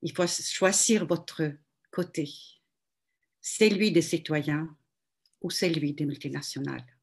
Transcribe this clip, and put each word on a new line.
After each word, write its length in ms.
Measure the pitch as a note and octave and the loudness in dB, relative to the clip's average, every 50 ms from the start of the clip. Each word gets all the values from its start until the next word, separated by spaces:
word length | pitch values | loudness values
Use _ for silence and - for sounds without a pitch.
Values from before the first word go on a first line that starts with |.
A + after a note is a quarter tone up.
Il 140 | - E3 - | -8 -8 0
faut 120 | - F3+ F3 | 0 0 0
choisir 760 | - - - - - - F#3+ F#3+ G3+ - - - A3+ G#3+ F3+ | 0 -2 -4 -6 -2 2 4 4 4 4 4 4 4 2 4
votre 460 | C#3+ F3 D#3+ E3 - - - D#3+ D3+ C#3+ - _ _ _ _ _ _ | 2 -2 -2 -2 -8 -6 -4 -4 -4 -4 -6 _ _ _ _ _ _
côté, 400 | - - F3 - - E3 D#3 C3+ - - - - - _ _ _ _ _ _ _ _ _ _ _ _ _ _ _ _ _ | -6 -6 -6 -4 -4 -6 -6 -6 -8 -16 -20 -20 -20 _ _ _ _ _ _ _ _ _ _ _ _ _ _ _ _ _
celui 500 | _ - - - A3 G#3+ G#3 F#3 G#3+ G#3+ | _ -10 0 4 4 6 6 4 2 4
des 100 | E3+ E3+ | 4 4
citoyens 760 | D#3+ - - D#3+ D#3 - D#3 D3+ C#3+ D3+ D3 D3+ D#3+ D#3+ D#3 _ _ _ _ _ _ _ _ _ _ _ _ _ | 2 2 -2 -4 -2 0 -2 0 0 0 0 -2 -2 -4 -8 _ _ _ _ _ _ _ _ _ _ _ _ _
ou 80 | - F3 | -8 -6
celui 440 | - - - F3+ E3 D#3+ C#3+ C#3+ C#3+ | -4 0 0 0 0 0 0 -2 -2
des 120 | C#3+ D3+ | -2 -4
multinationales. 840 | C#3+ C#3+ - - C#3+ C3+ D3 C#3+ - - C#3 C3+ C#3 C3 B2 B2+ - _ _ | -4 -4 -6 -8 -8 -8 -8 -8 -8 -8 -6 -6 -6 -8 -10 -12 -14 _ _